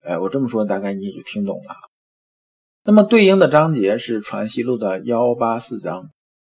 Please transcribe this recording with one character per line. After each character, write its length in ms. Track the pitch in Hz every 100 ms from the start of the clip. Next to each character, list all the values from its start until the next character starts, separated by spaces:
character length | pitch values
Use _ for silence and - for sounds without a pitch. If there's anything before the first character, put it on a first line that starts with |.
哎， 140 | - 87
我 140 | 95
这 100 | 135
么 80 | 127
说 160 | 113
大 140 | 104 98
概 160 | 101
你 100 | 98
也 80 | 98
就 80 | 87
听 220 | - 208
懂 140 | 196 -
了。 160 | - - - _ _ _ _ _ _ _ _ _
那 80 | -
么 100 | 208
对 240 | 202 233 196
应 120 | 190
的 100 | 156
章 260 | 151 160
节 240 | 147 98 110
是 220 | - 110
《传 240 | 104 104 107
习 140 | 123
录》 120 | 120 120
的 220 | 107 92
幺 300 | 113 117 120
八 240 | 120 117 113
四 200 | - 110
章。 320 | 87 90 - _ _ _